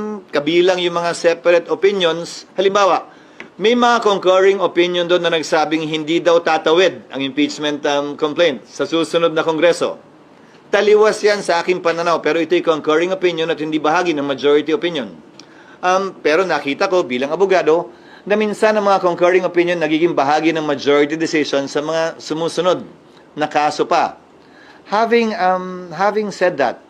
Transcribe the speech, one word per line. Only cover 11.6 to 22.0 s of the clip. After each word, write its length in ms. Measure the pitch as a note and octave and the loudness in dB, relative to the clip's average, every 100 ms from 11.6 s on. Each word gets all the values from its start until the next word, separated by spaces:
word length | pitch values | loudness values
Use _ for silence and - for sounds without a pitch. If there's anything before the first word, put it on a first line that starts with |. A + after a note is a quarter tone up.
aking 180 | E3+ F3+ | 0 -2
pananaw, 400 | E3+ E3 E3+ D#3 D3+ | -2 -2 0 0 0
pero 160 | E3 | 0
ito'y 240 | D#3+ F3 E3 | 0 0 0
concurring 480 | D3+ D3+ D#3 F3+ | -2 0 0 0
opinion 340 | F#3 F3+ E3 E3 | 0 -2 -2 -4
at 80 | D#3 | -4
hindi 160 | D#3 D#3 | -4 -2
bahagi 400 | D3+ E3+ F3 D3+ | 0 0 0 -2
ng 80 | C#3+ | -4
majority 480 | C3 C#3 D3 D3+ | -2 2 2 2
opinion. 560 | D#3 E3+ D#3 G#2+ E2 - - - - - - | -2 -2 -6 -8 -14 -20 -20 -20 -20 -20 -6
Um, 320 | F3+ F#3 F#3+ C#3+ D3+ | 0 0 -2 -4 0
pero 160 | D#3+ | 2
nakita 480 | F#3 D3+ C#3 C#3 G3 | 2 -2 -4 -2 0
ko 160 | F3+ C#3 | 0 0
bilang 240 | B2 C#3 | -4 -4
abogado 640 | D#3+ G3 F#3 D3+ E3 E3 - - - - | 0 2 2 2 0 -2 -14 -20 -18 -4
na 80 | |
minsan 400 | G#3 G#3+ G3+ A3 G#3+ | -2 -2 0 2 2
ang 140 | G3+ | 2
mga 80 | G3 | 2
concurring 480 | F3+ E3+ F3 F#3 F3+ | 2 2 2 2 2
opinion 320 | F3 E3+ F3 | 0 0 0
nagiging 340 | D3+ D#3 E3+ | 0 0 0
bahagi 380 | D3+ C#3 D#3 D#3+ | 2 2 2 2
ng 160 | D#3+ D3+ | 0 -2
majority 480 | C#3 B2 C#3+ D3 | -2 2 2 2
decision 560 | D#3+ D#3+ D#3+ C#3+ C#3 C#3 | -2 -2 -2 0 -2 -2
sa 160 | D3+ D3+ | -4 -4
mga 320 | D#3+ | -2